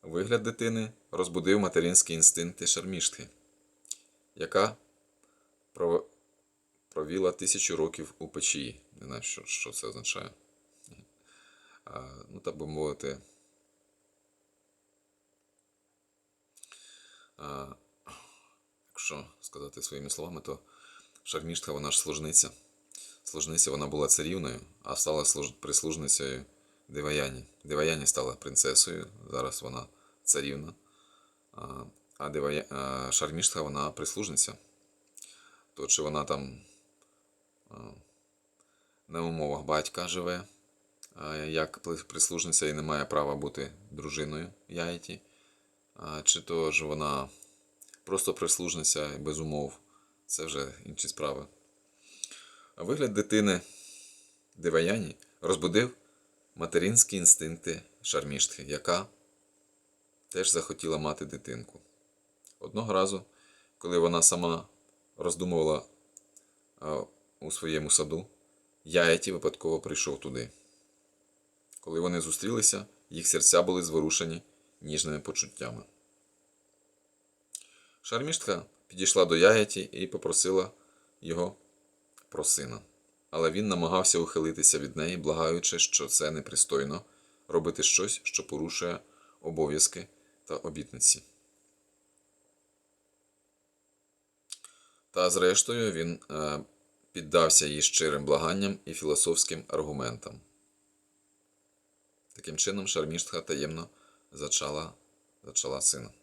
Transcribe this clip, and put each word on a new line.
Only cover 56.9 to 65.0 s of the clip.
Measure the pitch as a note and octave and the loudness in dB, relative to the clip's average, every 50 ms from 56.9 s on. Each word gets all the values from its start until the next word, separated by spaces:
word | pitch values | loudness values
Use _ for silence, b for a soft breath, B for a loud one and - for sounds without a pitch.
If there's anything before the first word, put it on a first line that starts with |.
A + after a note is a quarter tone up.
| G#2+ - - - - | 6 6 6 6 2
інстинкти | F#2+ F2 E2+ - - E2 D#2+ E2 - - F2 D#2+ E2 - _ _ _ - | 4 6 6 6 6 4 -6 -8 -8 -6 -8 -8 -8 -10 _ _ _ -6
Шарміштхи, | - - - C#2+ C#2+ C#2+ C2+ - - - - C#2+ | -2 -2 -2 -2 -2 -2 -2 -2 -2 -2 -10 -8
яка | C#2 D2 D2 - - F2 F2 G2 - _ _ _ _ _ _ _ _ _ _ _ _ _ _ _ _ _ _ _ _ _ _ _ _ | -6 -6 -4 0 0 0 0 0 -6 _ _ _ _ _ _ _ _ _ _ _ _ _ _ _ _ _ _ _ _ _ _ _ _
теж | - F2+ F#2+ - | -4 0 2 2
захотіла | - E2+ D#2 - D#2+ - - E2 D#2+ D2+ | 2 2 0 -4 -8 -6 -4 -2 -2 -2
мати | D2+ D2+ D2+ - D#2 | -2 -2 -4 -4 -8
дитинку. | C#2+ C#2+ C#2 - - B1 A#1 A#1 - - - _ _ _ _ _ _ _ _ _ _ _ _ _ - - _ | -10 -10 -14 -12 -12 -12 -12 -12 -16 -20 -20 _ _ _ _ _ _ _ _ _ _ _ _ _ -20 -20 _
Одного | - - G2 G#2 A2+ A2 G2 | -16 -10 -8 -6 -4 0 2
разу, | F#2+ F#2+ G2 G2 F#2 F2+ b b b b b b b b b b _ | 2 2 2 0 -6 -10 b b b b b b b b b b _
коли | - F2 F2 F2 | -6 0 2 4
вона | E2 E2+ F2 E2 E2 | 4 4 4 6 6
сама | - - F2 F2 E2+ E2 E2 - - _ _ _ _ _ _ | 6 6 4 0 0 -2 -2 -6 -12 _ _ _ _ _ _